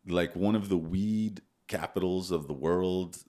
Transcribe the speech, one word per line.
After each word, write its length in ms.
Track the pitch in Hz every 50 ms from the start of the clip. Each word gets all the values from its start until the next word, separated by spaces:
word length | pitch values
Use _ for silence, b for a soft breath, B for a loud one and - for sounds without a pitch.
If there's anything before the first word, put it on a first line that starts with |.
| -
like, 300 | 90 87 87 87 85 -
one 200 | 87 95 104 107
of 140 | 110 98 98
the 80 | 95 87
weed 640 | 80 80 90 95 101 107 110 107 110 107 101 90 - _ _ _ _ -
capitals 600 | - 87 78 - - 98 90 92 90 92 92 87
of 180 | 90 82 73 69
the 60 | 73
world, 640 | 67 69 80 87 90 92 92 92 92 92 85 - - -